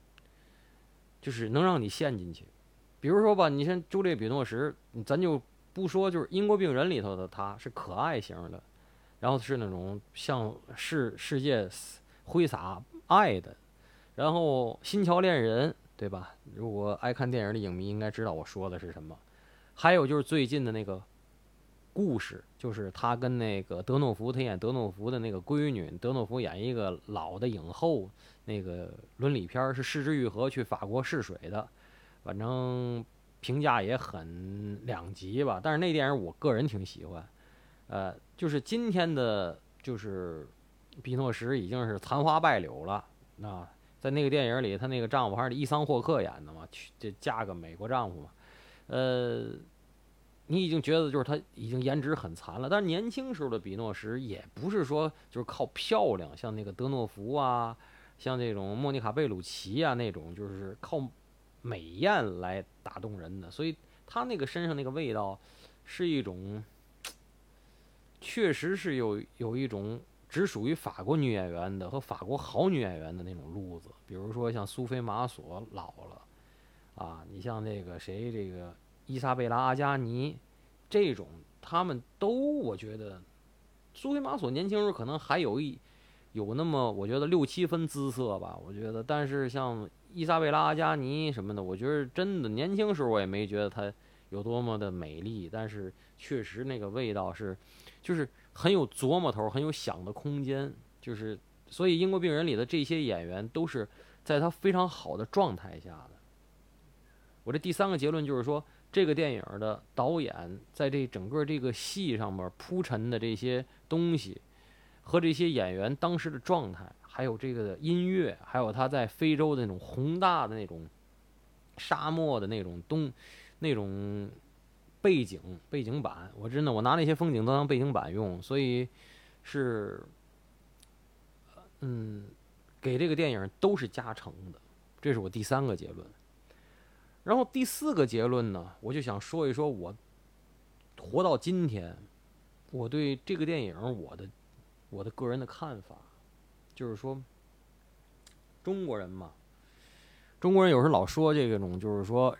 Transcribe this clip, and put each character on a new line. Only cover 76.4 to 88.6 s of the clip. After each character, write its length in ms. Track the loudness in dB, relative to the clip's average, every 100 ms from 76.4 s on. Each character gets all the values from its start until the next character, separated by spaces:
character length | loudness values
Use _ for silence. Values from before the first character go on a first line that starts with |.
| -20 -20 -20 -20 -18 -12
啊， 300 | -10 -10 -14
你 120 | -10
像 200 | -6 -4
那 200 | -4 -6
个 160 | -8 -12
谁， 320 | -10 -8 -6
这 180 | -6 -6
个 240 | -8 -12 -16 -20 _ -10
伊 140 | -4
莎 160 | 0 0
贝 140 | 2
拉 80 | 2
阿 180 | 2 2
加 220 | 2 0
尼 400 | 0 -2 -4 -6 -18 -20 -20 -20 _
这 240 | 4 4
种， 140 | 2 -6 -16 -20 _
他 220 | -2 0
们 180 | 0 -2 -8 -2
都， 420 | 0 2 2 0
我 160 | -2 -4
觉 220 | -8 -10
得 240 | -10 -14 -20 -20 -20 _ _ -20 _
苏 200 | -8 -2
菲 60 | -2
玛 180 | -2 -2
索 120 | -2
年 180 | 0 0
轻 120 | 2
时 60 | 0
候 60 |
可 140 | 0 -4
能 140 | -4
还 200 | 0 2
有 200 | 2 0
一， 180 | -2 -6 -16 -20 -20 -20 -10
有 220 | -4 -2
那 100 | 0
么 280 | 2 2 2
我 140 | 0 0
觉 140 | 0
得 80 | 4
六 180 | 4 4
七 200 | 2 0
分 200 | 2 0
姿 240 | -2 -2
色 280 | 0 -2 -2
吧， 180 | -6 -10